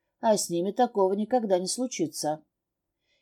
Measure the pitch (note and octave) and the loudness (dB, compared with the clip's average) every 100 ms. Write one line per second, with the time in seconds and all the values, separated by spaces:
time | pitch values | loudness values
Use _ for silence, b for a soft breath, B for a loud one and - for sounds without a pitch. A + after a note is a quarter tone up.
0 | _ - A3+ G3+ - E3+ F#3+ - A#3+ G3+ | _ -4 0 0 0 -2 -2 0 0 2
1 | F#3+ G3+ G#3+ B3+ A3 F3+ F#3 - B3+ - | 2 0 0 0 2 0 0 -4 -4 -4
2 | D#3 - D3+ D3+ _ _ _ _ _ _ | -4 -4 -4 -4 _ _ _ _ _ _
3 | _ _ | _ _